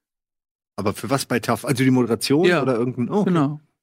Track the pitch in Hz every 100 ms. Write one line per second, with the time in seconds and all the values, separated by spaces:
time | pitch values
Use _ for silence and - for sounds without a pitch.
0 | _ _ _ _ _ _ _ - 101 -
1 | 107 139 - 120 107 113 - 123 131 127
2 | 117 113 - 143 180 170 135 120 127 117
3 | 117 180 196 170 139 147 _ _